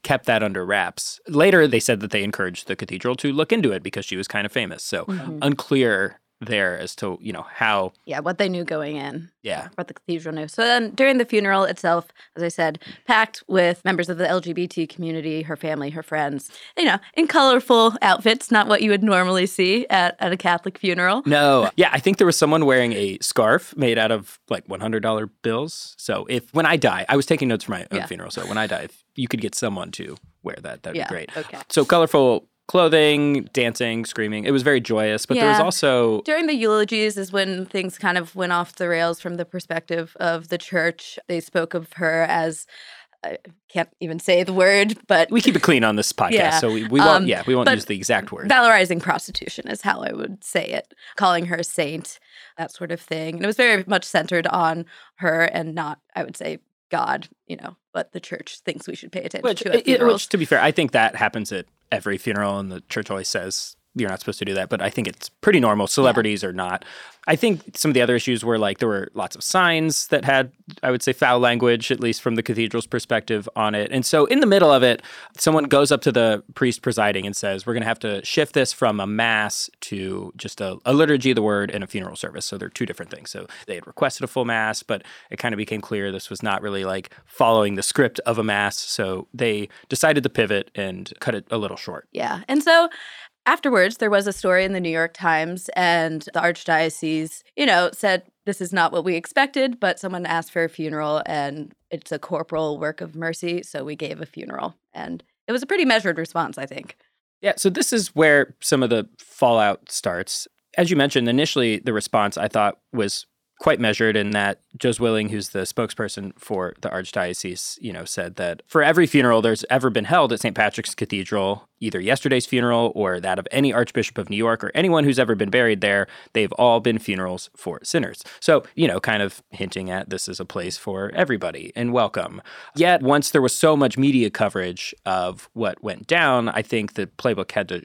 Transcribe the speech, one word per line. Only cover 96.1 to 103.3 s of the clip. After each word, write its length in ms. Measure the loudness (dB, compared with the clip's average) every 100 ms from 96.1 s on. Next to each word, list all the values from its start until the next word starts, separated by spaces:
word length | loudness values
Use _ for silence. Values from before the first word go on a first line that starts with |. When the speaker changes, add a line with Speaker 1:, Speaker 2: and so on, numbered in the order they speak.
| -4 -6
Speaker 2:
the 60 | -2
archdiocese, 1040 | 0 0 0 2 0 -2 -4 -4 -4 -10 -12 -2
you 100 | 2
know, 240 | 4 2
said, 300 | 0 0 0 -4 _ -8
"This 160 | -6
is 100 | -4
not 200 | 0 0
what 120 | 0
we 120 | -2 -2
expected," 640 | -2 0 0 0 -2 0
but 200 | -2 -2
someone 260 | -6 -6 -4
asked 260 | -4 -4
for 120 | -2
a 60 | -2
funeral, 540 | -4 -6 -4 -2 -2 -2
and 480 | -4 -4 -6 -12 _ _
it's 220 | -14 -8
a 80 | -10
corporal 580 | -6 -6 -4 -4 -4 -4
work 240 | -6 -6
of 140 | -12 -8
mercy, 480 | -8